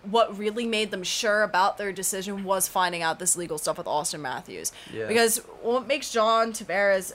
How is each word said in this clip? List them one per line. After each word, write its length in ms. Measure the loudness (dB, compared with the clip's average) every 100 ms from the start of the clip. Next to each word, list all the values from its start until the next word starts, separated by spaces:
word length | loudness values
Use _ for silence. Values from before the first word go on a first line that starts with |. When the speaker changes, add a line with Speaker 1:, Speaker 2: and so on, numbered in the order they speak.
Speaker 1:
what 340 | 0 4 4 0
really 300 | -4 -2 -2
made 240 | 0 0
them 120 | -2
sure 400 | -4 -2 2 2
about 360 | 4 4 4 2
their 120 | -4
decision 540 | -4 -4 -4 -4 -4
was 240 | 0 0 0
finding 320 | 2 2 2
out 160 | -2 0
this 160 | 0
legal 220 | 0 -2 -4
stuff 220 | -2 -4
with 80 | -2
Austin 340 | -2 -2 -4
Matthews. 520 | -6 -6 -8 -8 -8 -10 -12
Speaker 2:
Yeah. 140 | -6 0
Speaker 1:
Because 300 | 4 4 2 -4 -8
what 240 | -2 -2 0
makes 260 | -2 -2
John 400 | 0 4 4 2
Tavares 600 | -2 -2 2 4 2 0